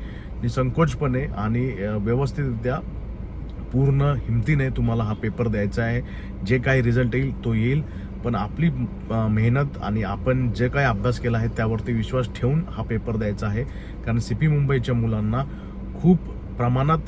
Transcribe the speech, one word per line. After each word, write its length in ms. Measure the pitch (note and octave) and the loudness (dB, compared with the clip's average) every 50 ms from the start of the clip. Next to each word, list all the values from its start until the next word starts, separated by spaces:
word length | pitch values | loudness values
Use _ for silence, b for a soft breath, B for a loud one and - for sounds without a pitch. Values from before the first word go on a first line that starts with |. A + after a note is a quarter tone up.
| B B B B B B B B | B B B B B B B B
निसंकोचपणे 840 | - A#2+ - C3 B2+ B2+ A#2 D#3 E3 D3+ - - D3+ C3+ B2 B2+ C#3+ | -4 -2 0 0 0 0 2 2 2 2 2 0 -2 0 0 0 -2
आणि, 600 | - - G2+ G#2 A2 A2+ A#2+ B2+ C3+ G#2+ F#2 G2 | -4 -4 -2 -2 0 0 0 0 -2 -2 -4 -4
अ, 140 | G#2 G#2+ G#2 | -2 -2 -2
व्यवस्थितरित्या 760 | G2 A2+ A#2+ C3 C#3 B2+ - - C#3+ C3 A#2+ A2 A#2 B2 C3+ E3 E3+ - - - - - - - - - - - - - - - - - - | 0 2 2 2 2 0 0 -2 -2 -2 -2 -2 -2 -2 -2 -2 -4 -6 -8 -10 -10 -10 -10 -10 -10 -10 -10 -10 -10 -10 -10 -10 -8 -2 0
पूर्ण 280 | B2+ C#3 C#3 C3+ C#3 | 2 4 4 4 4
हिमतीने 680 | C#3 D3 C#3+ A#2 - - A2+ A#2 G#2 D3+ D#3 C#3 C3 C3 | 4 2 2 0 0 0 0 0 2 2 2 2 2 0
तुम्हाला 340 | A#2 A#2 A#2 A#2 A#2 A#2 A2 | 0 0 0 2 2 2 0
हा 100 | G#2+ G#2+ | 0 -2
पेपर 340 | - - - - - A#2+ A2+ | -2 -2 -4 -2 0 0 0
द्यायचा 360 | G#2+ G#2 G#2 G2+ - A#2+ A2+ | 0 0 0 0 0 0 0
आहे. 180 | A2+ A#2 B2 B2 B B B B B B B - | 0 0 -2 -2 B B B B B B B -2
जे 120 | - C3 B2+ | 2 2 2
काही 260 | A#2+ C#3 C3 C3 A#2 | 4 4 2 4 4
रिझल्ट 320 | A#2+ A#2 B2+ B2+ A2+ A#2 | 4 4 4 2 2 2
येईल, 300 | B2+ C3+ C3+ A#2+ - - | 0 0 -2 -2 -4 -2
तो 80 | A#2+ A2+ | 0 0
येईल, 280 | A2 A2 B2 C#3 D#3 C#3+ B B B B B B B - | 2 2 2 2 0 -2 B B B B B B B -4
पण 100 | B2 A#2 | -2 -2
आपली, 320 | F#2+ G#2 G#2 - - D#3+ E3+ C#3 B2 B2 G#2 - - - - | 0 -2 -2 -2 0 2 2 2 0 -2 -4 -4 -6 -6 -2
अ, 160 | A2+ A2+ A2 G#2+ | 0 0 2 2
मेहनत 500 | G#2+ G#2+ A2 A#2+ A#2+ C#3 C#3+ C#3 - - - | 2 4 4 4 4 4 2 0 -2 -4 -4
आणि 200 | G2+ G#2+ A2 A2 | -2 -2 0 -2
आपण 480 | F#2 G3+ G3 - C3 B2+ C3 B2+ A#2 G2 | -2 -2 -2 0 2 2 2 2 0 0
जे 140 | - B2 B2 | 2 0 2
काही 180 | B2+ C#3+ C#3 | 2 2 2
अभ्यास 340 | B2+ A2 G2 G#2 B2 A#2 - | 2 2 2 2 0 0 0
केला 180 | - B2 A#2 A2+ | 0 0 0 0
आहे, 100 | A2+ A2+ | 0 0
त्यावरती 460 | - - A2+ A2 A2+ G#2+ G#2 B2 A#2+ | 0 0 0 0 0 0 -2 -2 -2
विश्वास 360 | A2+ G#2+ - - C3 A#2+ - - | -2 0 0 0 0 0 -2 -2
ठेवून 280 | - - B2 C#3+ D#3+ F3+ - | -2 0 2 2 2 0 -2
हा 120 | - - A2 | -4 -6 -4
पेपर 320 | - A#2 G#2+ - A#2+ A2 | -2 -2 -2 -2 -2 -2
द्यायचा 320 | G#2+ A2 G#2 G#2 G2+ A2+ G#2+ | 0 0 -2 -2 -2 -2 -2
आहे. 160 | G2+ A2+ C3 - B B B B B B B | 0 -2 -2 -4 B B B B B B B
कारण 140 | A#2+ A2+ A#2 | -2 0 0
सीपी 280 | - - A#2+ G#2+ D#3 D#3 | 0 0 0 2 2 4
मुंबईच्या 480 | D3 C#3+ C#3+ C3+ C#3 C3 A#2 C3 B2 | 4 4 4 4 2 2 2 2 2
मुलांना 480 | A#2 A#2 A2+ A2 G#2+ G#2+ G#2+ A2 C3 C#3 - B B B B B B B B - - | 2 2 2 0 0 0 0 0 0 -2 -4 B B B B B B B B -4 2
खूप 180 | - E3 F3+ D#3+ - - - - - - - - | 6 6 6 6 4 -2 -10 -10 -10 -8 -4 0
प्रमाणात 400 | A#2+ A#2+ B2 B2+ C3+ D3+ D#3+ D#3+ - | 0 2 2 2 4 4 2 2 0